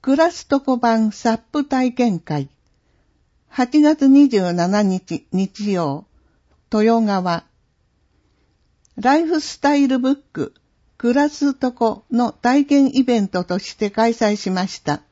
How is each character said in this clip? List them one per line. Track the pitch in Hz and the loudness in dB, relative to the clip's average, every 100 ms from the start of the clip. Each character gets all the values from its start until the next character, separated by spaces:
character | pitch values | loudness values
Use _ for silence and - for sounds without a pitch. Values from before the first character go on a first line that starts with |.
ク | - 277 | 0 0
ラ | 330 | 0
ス | 339 - | -2 -4
ト | 269 | -4
コ | 269 254 | -2 -2
版 | 233 226 220 | 0 0 0
サ | - 233 226 | -2 -4 -4
ッ | _ | _
プ | 294 285 | -6 -4
体 | 262 254 | -2 -2
験 | 247 240 175 | -2 -2 -2
会。 | - 147 139 _ _ _ _ _ _ _ _ _ _ | -6 -6 -6 _ _ _ _ _ _ _ _ _ _
八 | - 247 302 | -4 0 2
月 | 294 302 277 | 2 4 4
二 | 269 285 | 6 6
十 | 226 180 | 4 0
七 | 175 175 202 | -2 0 0
日 | 208 185 - 165 _ | 0 -2 -6 -12 _
日 | 185 190 - 208 | -4 -4 -6 -4
曜、 | 185 160 143 - _ _ _ _ _ _ | -2 -4 -6 -12 _ _ _ _ _ _
豊 | 214 220 233 | 0 2 2
川。 | 220 196 180 170 _ _ _ _ _ _ _ _ _ _ _ _ _ _ _ - | 0 -2 -2 -6 _ _ _ _ _ _ _ _ _ _ _ _ _ _ _ -4
ラ | 220 294 | 0 2
イ | 330 | 2
フ | 311 | -2
ス | - - | -4 -4
タ | 277 294 | 0 2
イ | 277 | 2
ル | 262 | 0
ブ | 254 | 0
ッ | 277 _ | -4 _
ク、 | - 135 _ _ _ _ _ | -10 -10 _ _ _ _ _
ク | 233 | -2
ラ | 240 294 | 0 0
ス | 294 285 | 0 -4
ト | 262 254 | -2 -6
コ | 247 226 214 _ | -2 -4 -4 _
の | 233 240 | -2 -2
体 | - 240 277 285 | -2 0 2 2
験 | 285 269 254 | 2 2 2
イ | |
ベ | 254 240 | 0 0
ン | 196 | 0
ト | 185 | -4
と | 180 185 | -4 -6
し | - - | -8 -8
て | 202 | -6
開 | 202 226 | 0 0
催 | 233 214 208 | 0 -2 -2
し | - | -4
ま | 185 185 | -4 -4
し | - | -8
た。 | - 147 _ | -6 -6 _